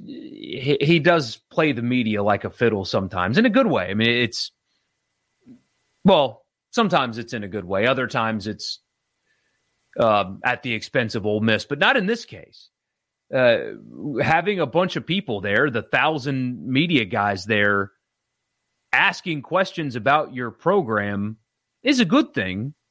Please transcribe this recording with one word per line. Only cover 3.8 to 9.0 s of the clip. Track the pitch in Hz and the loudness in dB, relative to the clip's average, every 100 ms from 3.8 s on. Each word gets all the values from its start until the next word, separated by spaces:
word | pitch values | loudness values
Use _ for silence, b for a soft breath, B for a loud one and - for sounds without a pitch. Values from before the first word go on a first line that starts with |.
| 92 | -2
I | 104 | 0
mean, | 113 | 2
it's, | 120 120 - - _ _ _ _ _ _ _ _ _ - - _ _ _ _ | 2 0 -2 -10 _ _ _ _ _ _ _ _ _ -20 -20 _ _ _ _
well, | 185 180 135 - _ _ _ | 4 4 4 -2 _ _ _
sometimes | - 214 156 127 113 | -2 2 2 0 -4
it's | 113 | -8
in | 120 | -8
a | 101 | -8
good | 104 90 | -8 -4
way. | 95 117 | 0 2
Other | 131 123 | 2 0
times | 127 113 110 98 | -2 -2 -2 -6
it's, | 101 - - _ _ | -8 -10 -12 _ _